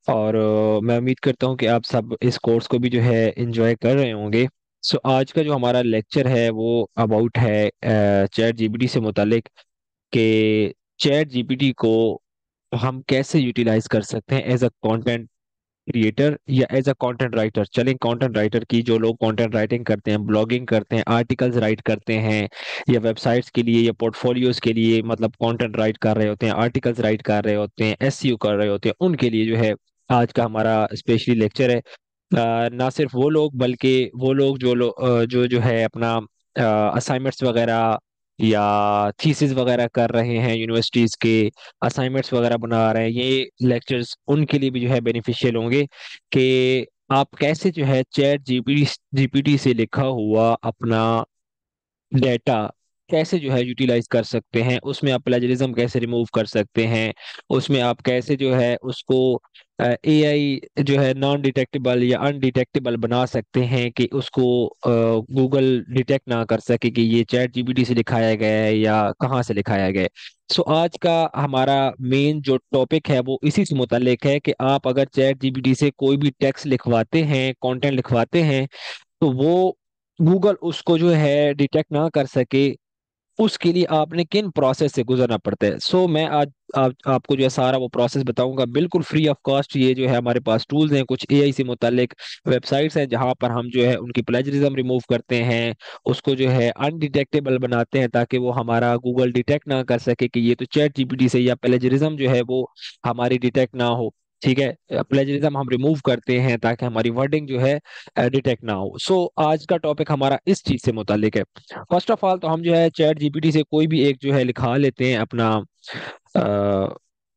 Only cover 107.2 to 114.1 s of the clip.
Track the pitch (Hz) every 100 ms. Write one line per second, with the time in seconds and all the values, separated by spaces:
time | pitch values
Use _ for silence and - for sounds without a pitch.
107.2 | 139 151 143 127 135 147 - - - -
108.2 | 123 135 131 120 113 98 98 - - 185
109.2 | 175 - 156 156 147 175 156 147 156 143
110.2 | 139 139 - 196 - 123 - 110 104 107
111.2 | 107 104 98 - _ - - 180 - 220
112.2 | 190 185 165 160 170 165 165 - 151 156
113.2 | 147 151 160 156 147 151 156 160 139